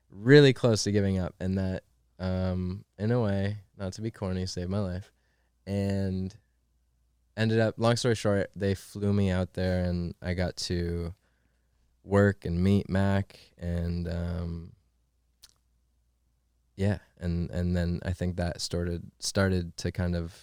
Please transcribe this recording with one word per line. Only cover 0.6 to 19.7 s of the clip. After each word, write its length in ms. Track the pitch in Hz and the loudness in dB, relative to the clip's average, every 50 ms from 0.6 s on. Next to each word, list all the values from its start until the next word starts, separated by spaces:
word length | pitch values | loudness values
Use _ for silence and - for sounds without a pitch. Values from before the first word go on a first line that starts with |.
| - 123 110 101 - | 4 2 2 2 2
to 80 | 107 | 2
giving 260 | 101 104 98 98 95 92 | 2 4 4 4 2 0
up. 160 | 90 85 - - | 0 -4 -6 -6
And 180 | - 92 92 98 | -4 -2 0 0
that, 260 | 95 95 92 - - _ _ _ _ _ _ - | 0 -2 -4 -6 -8 _ _ _ _ _ _ -8
um, 680 | 90 92 92 92 92 92 90 90 92 90 92 104 - _ _ - | -4 -4 -2 0 0 -2 -2 -2 -4 -4 -6 -8 -12 _ _ -6
in 120 | 98 110 | -2 -2
a 80 | 120 123 | 0 0
way, 380 | 117 104 98 98 98 101 104 107 - _ _ - | 0 0 0 0 -2 -2 -4 -6 -12 _ _ -10
not 160 | 101 92 92 | -10 -10 -8
to 80 | - | -6
be 100 | 107 113 | -8 -8
corny, 340 | - - 107 95 92 92 92 | -8 -6 -6 -4 -2 -4 -4
saved 240 | 90 - - 87 87 | -4 -6 -6 -6 -4
my 100 | 95 104 | -2 -2
life. 320 | 104 92 90 92 98 - _ _ _ _ _ _ _ _ _ _ - | -2 -2 -4 -6 -8 -12 _ _ _ _ _ _ _ _ _ _ -10
And 680 | 95 98 101 98 98 98 98 98 95 92 92 92 95 - - _ _ _ _ _ _ _ _ _ _ _ _ _ _ _ _ _ _ - | -6 -4 -2 -2 0 0 -2 -2 -2 -2 -4 -4 -6 -8 -12 _ _ _ _ _ _ _ _ _ _ _ _ _ _ _ _ _ _ -6
ended 240 | - 110 110 110 113 | -2 0 2 2 2
up, 160 | 113 110 - - | 2 2 0 0
long 160 | 113 113 120 | 2 2 2
story 180 | 117 - 127 113 | 2 0 0 0
short, 380 | - - 107 101 101 95 - - | 0 2 2 2 2 0 -2 -4
they 200 | 87 101 98 98 | -2 0 0 0
flew 380 | - - - - 107 101 101 101 | -2 -4 -12 -10 -4 0 0 2
me 180 | 101 98 95 | 2 2 2
out 220 | 92 92 92 87 - | 2 0 -2 -2 -4
there 300 | - 90 92 92 92 90 | -4 -2 0 0 0 0
and 300 | 90 87 87 85 85 - - | 0 -2 -2 -4 -6 -8 -8
I 140 | - 90 90 | -6 -4 -2
got 220 | 87 90 87 - - | -2 -2 -4 -4 -6
to 580 | - - 90 87 87 85 85 85 85 85 92 _ _ _ _ _ _ _ _ _ _ _ _ _ _ _ _ _ - | -6 -4 -4 -2 -2 -2 -4 -4 -6 -8 -10 _ _ _ _ _ _ _ _ _ _ _ _ _ _ _ _ _ -6
work 420 | 92 98 98 101 101 95 - - | 2 4 6 6 6 4 0 -4
and 180 | - 85 85 90 | -2 0 2 4
meet 240 | 98 101 101 - - | 4 4 4 2 2
Mac 520 | 90 95 98 98 98 98 98 - - - - - _ - | 0 2 2 2 2 0 -2 -4 -8 -20 -20 -20 _ -8
and, 500 | 87 87 87 85 85 85 85 87 87 85 | -6 -4 -2 -2 -2 -2 -2 -4 -4 -4
um, 680 | 85 85 85 85 87 87 87 85 85 85 82 87 - _ _ _ _ _ _ _ _ _ _ _ _ _ - - _ _ _ _ _ _ _ _ _ _ _ _ _ _ _ _ _ _ _ _ _ _ _ _ _ - | -4 -4 -4 -4 -4 -4 -6 -6 -8 -8 -12 -14 -20 _ _ _ _ _ _ _ _ _ _ _ _ _ -20 -20 _ _ _ _ _ _ _ _ _ _ _ _ _ _ _ _ _ _ _ _ _ _ _ _ _ 0
yeah, 200 | 95 101 101 - - _ _ - | 2 2 2 0 -4 _ _ -8
and, 320 | - 87 85 85 85 - | -4 -4 -2 -2 -4 -4
and 240 | - 87 90 87 90 90 | -4 -2 -2 0 0 0
then 220 | 87 85 87 80 - | 0 0 -2 -4 -4
I 80 | - | -6
think 260 | 90 - 87 90 87 90 | -6 -4 -4 -4 -2 -2
that 220 | 87 85 - - | -4 -4 -4 -6
started, 440 | - - - 87 87 87 85 85 - - - - | -8 -6 -4 -4 -4 -4 -6 -6 -8 -12 -16 -12
started 580 | - - - 104 98 95 95 90 85 85 | -10 -4 0 0 2 2 2 0 -2 -4